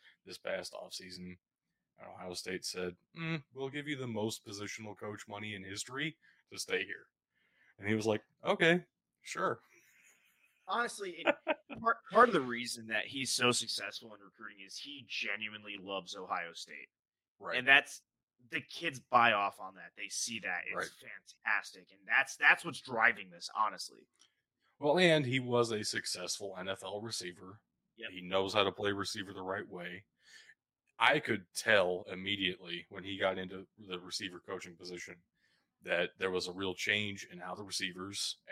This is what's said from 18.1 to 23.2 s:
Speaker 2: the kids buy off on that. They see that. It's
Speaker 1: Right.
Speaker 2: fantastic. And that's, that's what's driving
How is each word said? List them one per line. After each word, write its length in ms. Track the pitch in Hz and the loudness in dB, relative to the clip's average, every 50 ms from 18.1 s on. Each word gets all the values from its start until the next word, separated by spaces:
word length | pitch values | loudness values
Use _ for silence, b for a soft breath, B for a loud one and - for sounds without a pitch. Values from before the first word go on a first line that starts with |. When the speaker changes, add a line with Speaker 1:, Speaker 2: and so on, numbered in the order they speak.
| _ _ _ _ _ _ 131 117 | _ _ _ _ _ _ _ -8
Speaker 2:
the 120 | - 160 | -6 -6
kids 400 | 123 - - - 170 165 143 123 - - | -6 -8 -8 -6 -4 -4 -6 -6 0 4
buy 220 | - 123 120 120 110 | 6 8 8 8 6
off 260 | 101 101 98 - - | 6 4 0 -2 -4
on 160 | 101 92 98 | -10 -12 -12
that. 160 | 92 87 85 - - | -14 -16 -16 -14 -12
They 100 | 101 98 | -12 -8
see 320 | - - - 120 117 110 | -6 -4 -4 -4 -4 -4
that. 220 | 92 98 90 87 - - | -4 -2 -2 -2 -4 -4
It's 80 | 95 | -4
Speaker 1:
Right. 360 | 90 90 80 - - 131 117 104 98 _ - - _ - | -4 -4 -6 -8 -12 -18 -18 -18 -18 _ -20 -20 _ -2
Speaker 2:
fantastic. 440 | 117 107 101 95 - - 107 90 - | 0 0 0 0 -4 -12 -18 -20 -20
And 80 | 92 98 98 101 | -20 -12 -2 2
that's, 300 | 110 127 139 - - - | 4 4 4 2 0 4
that's 260 | 147 147 170 175 - | 6 6 6 6 2
what's 160 | 170 135 - | -6 -8 -8
driving 500 | - 131 127 113 110 120 117 104 | -6 -4 2 4 6 4 4 2